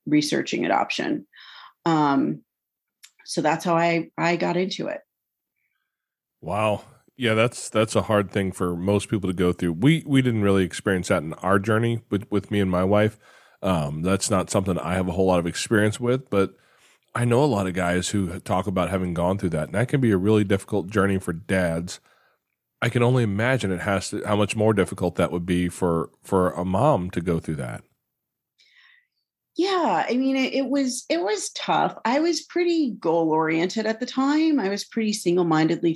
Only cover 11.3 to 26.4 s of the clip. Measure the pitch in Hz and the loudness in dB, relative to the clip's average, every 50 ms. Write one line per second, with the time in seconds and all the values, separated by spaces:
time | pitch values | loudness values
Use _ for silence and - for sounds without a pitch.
11.3 | 78 - - 90 98 101 95 110 110 110 117 117 117 113 - - - 98 - - | -8 -4 0 2 2 2 2 2 0 2 2 0 -2 -4 -4 -4 -4 -4 -4 -2
12.3 | - 101 - - 107 104 98 95 90 90 92 95 101 104 107 107 - - _ - | -4 -4 -2 -2 0 0 0 2 2 0 2 4 4 4 4 2 0 -4 _ -20
13.3 | - - - _ _ _ - 98 92 82 76 71 73 78 82 92 98 95 - - | -20 -20 -20 _ _ _ -2 0 0 0 0 -2 -4 -4 -2 0 0 0 0 0
14.3 | 107 92 87 - - 107 95 95 90 82 64 78 90 92 92 92 87 92 95 92 | 0 0 0 0 0 -2 0 0 -2 -2 -2 -2 -2 -2 -2 0 0 2 2 2
15.3 | 92 87 85 87 80 - - - 117 104 104 107 104 - 123 120 123 131 131 - | 2 2 0 -2 -4 -6 -4 0 2 2 2 2 0 -2 -2 -2 -2 -2 -2 -2
16.3 | - 98 98 95 - _ _ _ _ _ _ _ _ _ _ _ - 120 120 120 | 0 0 0 0 -2 _ _ _ _ _ _ _ _ _ _ _ -4 -2 0 2
17.3 | 120 123 147 151 120 98 95 92 87 92 90 87 87 90 87 - - 104 95 85 | 4 4 4 4 2 0 0 -2 -2 -2 0 0 0 0 0 -2 -2 -2 -2 -2
18.3 | 85 95 - - 104 92 92 104 95 92 87 85 95 95 92 90 87 85 87 90 | -4 -8 -6 -2 -2 -2 -2 -2 -2 -2 -2 0 -2 -2 -2 -2 -2 -2 0 0
19.3 | 98 98 101 90 80 78 76 64 73 98 120 127 - 139 131 113 104 92 90 104 | 0 0 -2 -2 -2 -2 -4 -4 -2 -2 -2 0 0 0 2 2 2 2 4 4
20.3 | 110 107 104 98 101 92 - - - 101 82 90 107 107 95 98 98 95 - - | 4 4 4 2 0 -2 -2 -2 -4 -4 -4 -2 0 2 2 2 2 0 -2 -4
21.3 | 87 82 - - 95 95 90 85 82 85 85 90 - - _ _ _ _ _ _ | -6 -6 -4 -2 -2 0 0 0 -2 -4 -6 -8 -10 -14 _ _ _ _ _ _
22.3 | _ _ _ _ _ _ _ _ _ _ - 117 107 120 120 120 127 127 120 107 | _ _ _ _ _ _ _ _ _ _ -4 -2 0 2 2 2 2 2 2 0
23.3 | 98 101 110 127 135 123 113 98 92 87 - 107 98 95 - - - 101 - 104 | 0 0 0 0 0 0 0 -2 -4 -2 -2 0 0 0 -2 -4 -6 -6 -4 -2
24.3 | 104 104 104 101 - 113 107 110 110 98 90 - - - 92 90 - - 90 - | 0 0 0 0 0 2 2 2 4 4 2 0 -2 -2 -2 -2 0 0 0 0
25.3 | - 87 87 90 90 87 90 87 - - 92 87 85 82 80 - _ _ - - | 0 -2 -2 0 0 0 0 -2 -2 -2 0 0 0 0 -2 -4 _ _ -6 0
26.3 | 101 95 | 2 2